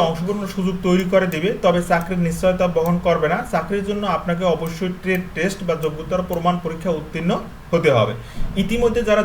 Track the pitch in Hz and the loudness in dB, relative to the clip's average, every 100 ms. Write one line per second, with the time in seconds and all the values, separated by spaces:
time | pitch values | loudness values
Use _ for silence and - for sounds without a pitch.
0 | 165 165 180 208 185 196 185 - 190 180 | 2 0 -2 -4 -4 -2 -2 0 2 2
1 | 180 190 185 156 185 - 185 175 170 170 | 4 2 2 0 -2 2 2 2 2 0
2 | 170 180 170 170 185 180 180 165 165 175 | 0 0 0 2 0 2 2 2 2 2
3 | 175 165 156 196 254 170 175 202 196 208 | 2 2 2 0 -2 -4 -2 -2 -2 -2
4 | 202 160 175 175 185 160 165 - 180 180 | -2 -2 -2 0 0 0 -2 -4 -4 -4
5 | 185 180 - 160 190 - 175 156 151 156 | -2 -2 -2 -4 -2 -2 -2 -2 -2 -4
6 | - 185 180 175 175 175 165 160 185 156 | -4 -2 -2 0 0 0 -2 -4 -2 -2
7 | 151 165 170 247 - - - 170 156 120 | -4 -2 0 0 -4 -14 -2 2 4 4
8 | 104 - - - - 196 - 233 240 233 | 2 0 -8 -2 0 0 0 2 2 2
9 | 214 208 | 2 2